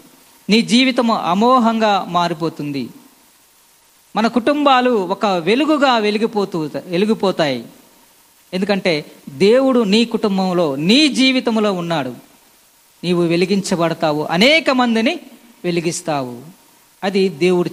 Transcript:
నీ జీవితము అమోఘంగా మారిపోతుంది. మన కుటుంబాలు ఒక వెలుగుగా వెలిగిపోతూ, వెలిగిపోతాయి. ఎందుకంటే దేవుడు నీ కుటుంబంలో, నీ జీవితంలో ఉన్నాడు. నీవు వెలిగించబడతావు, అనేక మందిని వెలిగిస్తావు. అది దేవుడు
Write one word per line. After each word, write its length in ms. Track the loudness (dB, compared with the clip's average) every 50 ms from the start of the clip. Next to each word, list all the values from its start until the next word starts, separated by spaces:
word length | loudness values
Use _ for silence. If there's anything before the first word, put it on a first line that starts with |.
| -16 -20 _ _ _ _ _ _ _ 0
నీ 120 | 2 2 2
జీవితము 520 | 2 2 2 2 2 2 0 0 0 0
అమోఘంగా 920 | -2 0 -2 0 2 2 4 4 4 4 2 0 0 0 0 0 0 -2 -2
మారిపోతుంది. 800 | -2 -2 -2 -2 -2 -4 -6 -6 -6 -6 -8 -8 -6 -6 -8 -10 -12 -20 -20 -20 _ _ _ _ _ _ _ _ _ _ _ _ _ _ _ _ _ _ _ _ -4
మన 100 | -2 -2
కుటుంబాలు 640 | 0 0 0 0 0 0 2 2 4 4 4 4 2
ఒక 360 | 0 0 0 -2 -4 -2 -2
వెలుగుగా 720 | -2 0 0 0 0 0 0 2 0 2 2 2 2 2 2
వెలిగిపోతూ, 720 | 0 0 -2 -2 -2 -2 -2 -2 -4 -2 -4 -6 -6 -6 -6 -10 -10
వెలిగిపోతాయి. 800 | -4 -2 -2 0 0 0 0 0 -2 0 0 -2 -2 -2 -4 -8 -12 -18 -20 _ _ _ _ _ _ _ _ _ _ _ _ _ -8 -6
ఎందుకంటే 500 | -4 -2 -2 -2 0 0 0 -2 -2 -4 -8 -18 -20 -20 -12
దేవుడు 520 | -4 0 2 4 4 4 4 4 2 2
నీ 240 | 2 2 2 2 2
కుటుంబంలో, 720 | 2 -2 -2 -2 -2 0 0 -2 0 0 0 0 0 -2
నీ 320 | -2 0 2 4 4 4 2
జీవితంలో 640 | 2 2 2 2 2 0 0 -2 -2 0 0 0 -2
ఉన్నాడు. 420 | -2 -4 -4 -4 -4 -4 -6 -8 -14 -18 _ _ _ _ _ _ _ _ _ _ _ _ _ _ _ -4
నీవు 180 | -2 0 0 0
వెలిగించబడతావు, 1000 | 0 2 0 0 0 0 -2 -2 -2 -2 0 0 -2 -2 0 -2 -2 0 -2 -2
అనేక 460 | -2 0 2 4 4 4 4 2 0
మందిని 500 | 0 0 0 0 0 0 0 -2 -2 -4 -10 -18 -20 -20 _ -20 -20 _ -6
వెలిగిస్తావు. 800 | -4 -4 -2 -4 -4 -6 -6 -6 -6 -4 -4 -4 -8 -10 -14 -18 -20 -20 _ _ _ _ _ _ _ _ _ -6
అది 240 | -2 0 0 0 0
దేవుడు 420 | 0 0 0 0 2 2 0 -2